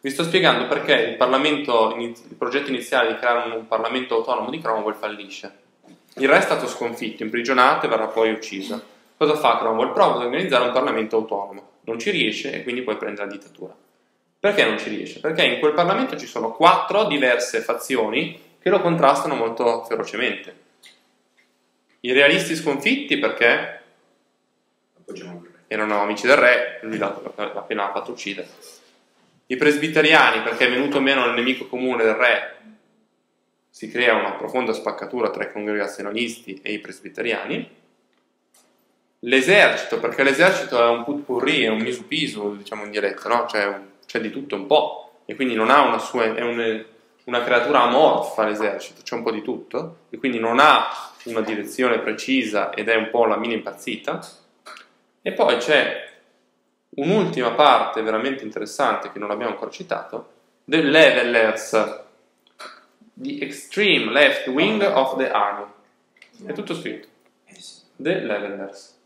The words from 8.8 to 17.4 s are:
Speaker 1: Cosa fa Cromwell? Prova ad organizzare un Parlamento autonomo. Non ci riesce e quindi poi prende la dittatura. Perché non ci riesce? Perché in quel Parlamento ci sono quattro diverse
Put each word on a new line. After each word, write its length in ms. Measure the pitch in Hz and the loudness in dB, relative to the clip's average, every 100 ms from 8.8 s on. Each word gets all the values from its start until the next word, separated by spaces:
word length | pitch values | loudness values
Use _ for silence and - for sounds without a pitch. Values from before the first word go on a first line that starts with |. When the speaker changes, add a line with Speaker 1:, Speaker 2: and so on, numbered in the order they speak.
| - _ _ _ | -12 _ _ _
Speaker 1:
Cosa 180 | 147 151 | 0 2
fa 220 | 123 113 | 2 2
Cromwell? 340 | 113 113 127 | 0 0 -2
Prova 220 | - 143 | 2 2
ad 80 | 120 120 | 2 -2
organizzare 380 | 127 131 127 | -4 0 2
un 80 | 123 | 2
Parlamento 440 | 123 139 113 110 113 | 0 0 -2 0 -2
autonomo. 540 | 110 101 101 98 - _ | -2 -6 -6 -12 -20 _
Non 160 | - 113 | -10 -6
ci 120 | 208 | -2
riesce 420 | 180 110 107 139 | 0 0 -2 -8
e 100 | - | -8
quindi 200 | 127 123 | -8 -6
poi 140 | 117 104 | -6 -6
prende 240 | 107 101 | -6 -8
la 40 | 101 | -10
dittatura. 480 | 101 - - 90 - _ _ _ _ _ _ | -10 -18 -18 -18 -18 _ _ _ _ _ _
Perché 260 | 202 202 | 0 2
non 140 | 117 107 | 2 0
ci 120 | - | -6
riesce? 280 | 104 - - | -8 -10 -6
Perché 260 | 156 165 | -6 0
in 140 | 139 117 | 0 2
quel 140 | 151 | 0
Parlamento 440 | 156 170 208 262 - | 2 0 0 -2 -6
ci 100 | - | -10
sono 260 | 117 113 | -8 -8
quattro 520 | - 165 - - 190 | 4 4 4 2 0
diverse 560 | 151 147 127 117 | 0 2 2 2